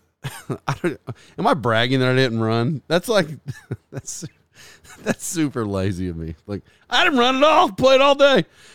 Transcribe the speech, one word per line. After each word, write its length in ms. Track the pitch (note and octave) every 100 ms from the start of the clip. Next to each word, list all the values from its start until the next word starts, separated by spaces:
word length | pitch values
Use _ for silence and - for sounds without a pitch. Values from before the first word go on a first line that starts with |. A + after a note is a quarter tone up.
| _
<laughs> 140 | _ C3+ - - B2+ -
I 60 | D3
don't, 180 | F3+ C3+ - - - -
am 100 | F#3+
I 80 |
bragging 460 | G3 A#2+ A2+ B2 C3+
that 100 | B2+
I 40 |
didn't 260 | B2+ C3 A2+
run? 420 | A2 A2+ A#2 C#3+ -
That's 220 | E3 -
like, 200 | G#3+ D3+ C#3 C#3+ -
<laughs> 300 | - B2+ _
that's, 340 | C#3 - - - _ _ _ - - - -
that's 220 | G#3+ -
super 420 | - E3+ D3+ B2 G#2+
lazy 420 | F#2+ F#2+ F2 F#2
of 80 | E2
me. 200 | D#2+ D#2+ -
Like, 160 | G2+ - _ -
I 160 | B3
didn't 140 | F4+ C4+
run 180 | A#3+ C4
at 60 |
all, 280 | D4+ D#4 F4
played 300 | F#3+ C4 C4+
all 140 | C#4
day. 300 | C#4 C#4 B3+ - _ -